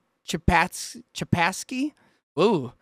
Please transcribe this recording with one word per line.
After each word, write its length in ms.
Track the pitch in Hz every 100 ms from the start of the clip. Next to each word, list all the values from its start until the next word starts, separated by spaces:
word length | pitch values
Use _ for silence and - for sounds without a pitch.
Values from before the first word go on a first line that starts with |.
| _ _ -
Chapats-, 760 | 160 - 170 180 - - 240 -
Chapasky. 760 | - 165 175 170 - - 254 294 _ _ _ _ -
Ooh. 340 | 214 170 120 -